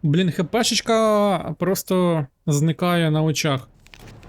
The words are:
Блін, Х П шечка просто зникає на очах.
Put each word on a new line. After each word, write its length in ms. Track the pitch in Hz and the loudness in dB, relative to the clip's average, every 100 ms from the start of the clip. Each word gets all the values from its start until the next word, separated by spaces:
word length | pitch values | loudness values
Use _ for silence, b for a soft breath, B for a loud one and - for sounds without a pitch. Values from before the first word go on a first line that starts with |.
Блін, 280 | 156 151 190 | 2 2 2
Х 140 | - | 0
П 200 | 170 220 | -2 0
шечка 880 | 226 220 - 226 220 208 202 185 - 156 | 0 -2 0 2 2 2 2 0 -4 -4
просто 680 | 175 190 - 185 180 165 139 _ - | -2 -2 0 0 2 0 -2 _ -2
зникає 640 | 143 160 160 180 175 165 | 0 0 0 0 2 2
на 120 | 156 | 2
очах. 460 | 156 147 160 135 - - - - - - | 0 0 -2 -2 -6 -20 -20 -20 -20 -20